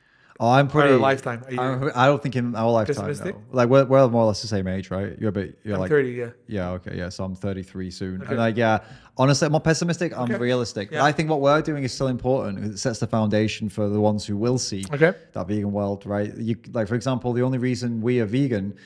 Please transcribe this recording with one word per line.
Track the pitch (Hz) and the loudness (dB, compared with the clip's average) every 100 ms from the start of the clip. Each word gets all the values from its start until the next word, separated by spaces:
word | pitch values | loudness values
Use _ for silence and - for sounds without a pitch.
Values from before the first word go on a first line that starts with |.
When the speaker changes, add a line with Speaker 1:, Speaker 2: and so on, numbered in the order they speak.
| _ _ _ - | _ _ _ 0
Speaker 1:
Oh, | 117 | 6
I'm | 131 139 | 6 6
Speaker 2:
Or | |
a | |
Speaker 1:
pretty, | 147 143 131 | 4 6 6
Speaker 2:
lifetime? | 135 135 135 117 131 | 4 2 -2 -8 -8
Are | |
you | 127 | -4
Speaker 1:
I'm, | 131 131 139 123 | -4 -2 -2 4
I | 135 | 4
don't | 143 | 4
think | 135 123 | 0 -4
in | 120 | -4
our | 113 113 | 0 2
lifetime, | 117 107 139 101 | 2 2 -2 -4
Speaker 2:
pessimistic? | 143 180 | -6 -8
Speaker 1:
no. | - - | -10 -4
Like, | 127 120 | 2 6
we're, | 135 127 | 6 6
we're | 135 127 | 6 6
more | 117 | 4
or | 110 | 2
less | 101 | 0
the | 107 | -2
same | 101 92 | -2 -2
age, | 95 92 | -4 -6
right? | 92 98 - | -6 -6 -4
You're | 107 | -4
a | |
bit, | 98 92 - | -2 -6 -8
you're | 110 | -6
Speaker 2:
I'm | 95 | -4
Speaker 1:
like, | 95 | 2
Speaker 2:
thirty, | 151 127 | 2 2
yeah. | 120 117 - - | -4 -10 -12 -10
Speaker 1:
yeah, | 104 90 | -6 -4
okay, | 90 101 92 | -6 -8 -8
yeah. | 87 | -8
So | - | -8
I'm | 95 | -8
thirty-three | 90 101 95 90 92 92 | -6 -6 -6 -10 -10 -10
soon. | - 95 95 | -8 -8 -8
Speaker 2:
Okay. | 101 | -4
Speaker 1:
And, | 117 | 0
like, | 113 110 | 0 2
yeah, | 113 107 - - - - | 2 2 -2 -20 -8 0
honestly, | 131 139 151 | 2 4 2
I'm | |
not | 151 | 0
pessimistic. | 160 156 175 165 170 - | 2 0 0 -2 -4 -4
I'm | 120 | -4
Speaker 2:
Okay. | 117 | -2
Speaker 1:
realistic. | 120 127 117 110 107 | 0 0 -2 -6 -6
Speaker 2:
Yeah. | 151 | 2
Speaker 1:
But | 147 | 2
I | |
think | 151 156 | 2 0
what | 151 | 2
we're | 139 151 | 4 4
doing | 160 147 | 2 -4
is | 131 | -4
still | - 135 | -2 -2
important. | 120 123 131 101 98 | -2 0 0 -2 -6
It | 104 101 | -8 -4
sets | 131 113 | -4 -4
the | 107 | -2
foundation | 113 107 107 107 - 107 | 0 2 2 0 -2 -6
for | - 104 | -4 -2
the | 104 | 2
ones | 104 107 - | 2 2 -4
who | 101 | -2
will | 120 127 | 0 0
see | - 98 95 | -2 -8 -4
Speaker 2:
Okay. | 143 160 190 - | 2 2 2 -10
Speaker 1:
that | - 90 | -10 -4
vegan | 107 101 | -4 -2
world, | 101 101 101 101 | -2 -2 -4 -4
right? | 101 104 - | -4 -4 -6
You, | 113 113 - | -6 -6 -6
like, | 120 104 | -4 -2
for | |
example, | 120 135 123 123 | -2 -2 -4 -2
the | 120 | 0
only | 127 131 | 0 0
reason | 127 113 120 113 | -2 -2 -4 -2
we | 113 123 | 0 0
are | 104 | 0
vegan | 127 139 107 98 - | 0 0 0 -4 -10